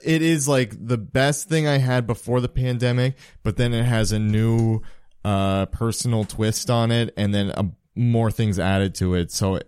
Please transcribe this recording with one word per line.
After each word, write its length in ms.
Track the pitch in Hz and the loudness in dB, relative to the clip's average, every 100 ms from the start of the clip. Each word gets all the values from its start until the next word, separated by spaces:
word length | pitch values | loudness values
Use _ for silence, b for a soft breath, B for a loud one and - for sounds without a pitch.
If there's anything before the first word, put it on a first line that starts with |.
it 200 | 165 160 | 0 2
is, 260 | 160 160 139 | 2 2 2
like, 240 | 135 113 107 117 | 2 0 -4 -4
the 100 | 120 | -4
best 540 | 95 131 139 139 - | -2 0 2 0 -2
thing 160 | 160 151 | 0 2
I 100 | 139 | 2
had 300 | 127 127 117 | 2 0 0
before 340 | 117 - 123 | -4 -2 -2
the 80 | 123 | 0
pandemic, 680 | - 127 120 123 123 127 - b b | -2 -2 0 0 2 0 -2 b b
but 160 | 110 104 | -4 0
then 160 | 120 | 0
it 100 | 117 | 2
has 260 | 120 113 107 | 2 2 2
a 80 | 107 | 0
new, 640 | 107 107 113 113 113 110 b b b - | 0 2 2 2 2 0 b b b -8
uh, 440 | 104 98 98 98 92 | -2 0 0 0 -2
personal 580 | - 113 110 123 113 | -2 -4 -2 -2 -2
twist 460 | 101 - 110 110 - | -2 -2 -2 -2 0
on 200 | 120 113 | 0 2
it, 220 | 117 113 - | 0 0 -2
and 160 | 104 | 0
then, 160 | 101 98 | 0 -2
uh, 140 | - 98 - _ | -2 -4 -6 _
more 360 | - 120 117 113 | -2 2 2 2
things 280 | - 110 92 | 0 0 0
added 360 | 90 98 98 | 0 2 0
to 180 | - 92 | 0 0
it. 180 | 90 85 | 0 0
So, 300 | - 98 92 | -2 -2 -2